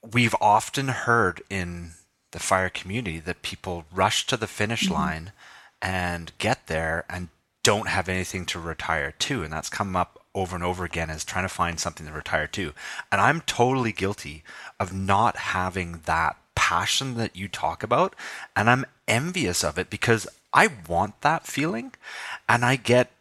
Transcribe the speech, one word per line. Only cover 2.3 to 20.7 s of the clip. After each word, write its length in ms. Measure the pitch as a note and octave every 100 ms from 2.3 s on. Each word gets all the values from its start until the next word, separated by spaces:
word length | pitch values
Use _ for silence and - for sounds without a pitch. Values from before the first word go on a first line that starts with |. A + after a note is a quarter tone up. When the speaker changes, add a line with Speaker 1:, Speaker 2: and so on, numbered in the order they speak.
Speaker 1:
the 60 | -
fire 300 | - F#2+ F#2
community 500 | - F#2 G#2+ A2 D#2+
that 220 | D#2+ F2
people 420 | - - - F2+ -
rush 340 | F#3+ - - -
to 80 | A#2+
the 100 | G#2+
finish 380 | - G#2+ A2+
Speaker 2:
Mm-hmm. 100 | G2
Speaker 1:
line 380 | D#2 D#2 D#2+ E2+ - - - - _
and 500 | G2 F#2 F2+ F2 E2 -
get 280 | - - -
there 380 | D#2+ D#2+ E2 -
and 200 | F2+ F2+ _ _ _
don't 260 | - G#2 G2+
have 200 | F2+ F#2
anything 380 | F#2 F2+ F#2 E2+
to 120 | F2+
retire 540 | E2+ D#2+ - E2 C#2+
to. 300 | - - C3+
And 100 | D#2
that's 160 | D#2 -
come 280 | - G2 F#2
up 220 | F2 - _
over 200 | G2 F#2
and 100 | F2+
over 200 | F2 F2+
again, 260 | E2+ F2 D#2+
is 140 | D#2
trying 200 | - F#2+
to 40 | F#2
find 320 | - E2+ E2+
something 260 | - - D2+
to 60 |
retire 340 | D2+ - D#2 D2+
to. 260 | - E2+ - - - -
And 100 | G2+
I'm 200 | G#2+ D#3+
totally 500 | - - B2 C3+ A#2
guilty 520 | G#2 F#2+ G#2 D2 D2+ - - - -
of 140 | G2
not 440 | F#2+ F#2+ G2+ A2+ -
having 640 | - F#2+ F#2 F#2 F2 E2+
that 320 | - D#2+ D#2+ - _
passion 600 | - - E2+ - - C3+ A#2
that 180 | A2
you 140 | - G2
talk 340 | - D3+ -
about. 320 | - C3 F#3+ - - - -
And 160 | - G#3
I'm 160 | B2+ C3 _ -
envious 560 | A2+ D#3+ F3+ A2+ E2+
of 120 | D#2 D2
it 120 | F#2
because 360 | - - A2+ - - _
I 160 | - G#3